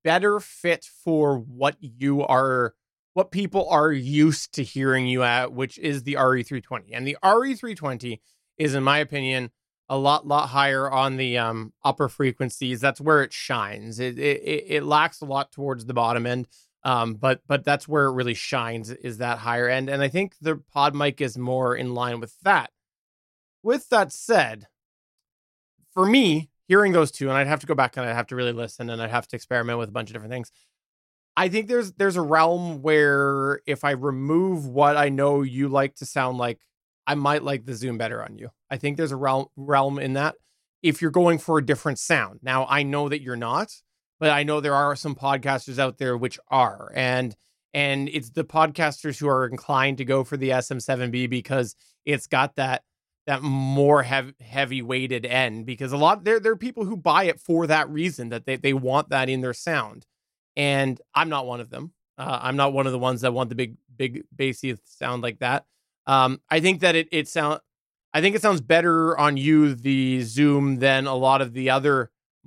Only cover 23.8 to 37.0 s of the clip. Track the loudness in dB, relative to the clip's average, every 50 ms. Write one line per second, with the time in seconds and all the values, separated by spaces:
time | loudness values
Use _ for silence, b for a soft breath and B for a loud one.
23.8 | 0 2 2 2 2 2 -2 -12 -2 2 2 2 2 2 -2 -10 -16 _ _ _
24.8 | _ _ _ _ _ _ _ _ _ _ _ _ _ _ _ _ _ _ _ _
25.8 | _ _ _ 2 4 6 6 6 6 6 2 2 -2 -6 _ _ _ _ 4 6
26.8 | 6 6 4 4 2 2 0 -4 -4 0 0 0 2 2 0 -2 0 -2 0 0
27.8 | 0 0 0 -4 -6 -4 -4 -4 -4 -6 -4 -4 -2 -2 -2 -4 -8 -10 -10 -10
28.8 | -10 -8 -6 -6 -6 -4 -4 -4 -4 -4 -12 -14 -8 _ -4 -2 -2 -2 -4 -4
29.8 | -6 -6 -6 -8 -10 -8 -12 -14 -12 -10 -10 -12 -12 -14 _ _ _ _ _ _
30.8 | _ _ _ _ _ _ _ _ _ _ _ 0 0 0 0 -2 -2 0 -2 -2
31.8 | -2 -2 -2 0 0 0 2 0 0 2 4 4 6 4 4 0 -2 -6 -8 -4
32.8 | -2 2 4 4 6 4 4 4 2 0 0 0 -2 -2 -2 -4 -4 -6 -6 -2
33.8 | -2 -2 -2 -2 -2 -4 -4 -4 -2 0 2 2 2 2 -2 -4 -4 -4 0 4
34.8 | 4 4 6 4 2 2 2 2 2 2 2 2 0 -2 -2 -2 -2 0 2 0
35.8 | 0 0 -4 -10 -16 -8 -4 -2 -2 -2 -2 -4 -4 -4 -4 -8 _ _ _ _
36.8 | _ _ _ _